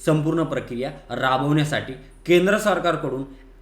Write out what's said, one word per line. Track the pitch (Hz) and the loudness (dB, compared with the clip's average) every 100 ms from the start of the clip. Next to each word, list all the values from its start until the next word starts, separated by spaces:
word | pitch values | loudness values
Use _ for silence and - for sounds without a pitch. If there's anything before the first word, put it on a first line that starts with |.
| - | 0
संपूर्ण | 156 151 165 | 2 2 0
प्रक्रिया | 151 139 107 120 131 - - | -2 -4 -6 -6 -8 -10 -10
राबवण्यासाठी | 123 131 135 143 151 147 120 104 131 - - - | -4 0 2 2 2 2 -2 -4 -10 -16 -12 2
केंद्र | 175 190 208 | 4 4 2
सरकारकडून | 208 175 175 160 147 131 135 - - - | 2 0 0 -2 -4 -6 -8 -14 -20 -8